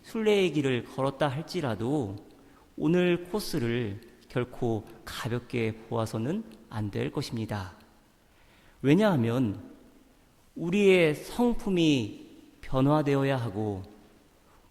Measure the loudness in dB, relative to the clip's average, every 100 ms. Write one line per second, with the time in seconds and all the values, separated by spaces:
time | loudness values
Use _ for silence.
0 | -10 -2 2 4 2 2 0 0 -4 -2
1 | -2 0 -2 -2 -6 -4 -4 -2 -2 -2
2 | -4 -8 -14 -20 -20 -20 -18 -4 0 2
3 | 2 0 -2 -6 -4 -2 -2 -2 -4 -8
4 | -14 -20 -8 -4 -4 -2 -2 -2 -6 -16
5 | -14 -8 -6 -6 -4 -2 -2 -4 -6 -4
6 | -2 -4 -2 -4 -6 -16 -12 -6 -4 -4
7 | -4 -4 -6 -6 -6 -6 -8 -14 -20 _
8 | _ _ _ _ _ _ -20 -2 4 4
9 | 4 2 2 0 -2 -4 -12 -20 -20 -20
10 | _ _ _ _ _ -8 -2 4 6 6
11 | 6 2 -4 0 2 0 0 4 4 4
12 | 0 -8 -20 -20 -20 -16 -2 2 4 4
13 | 4 2 2 0 -2 -4 -4 -4 -10 -18
14 | -20 -20 _ _ _ _ _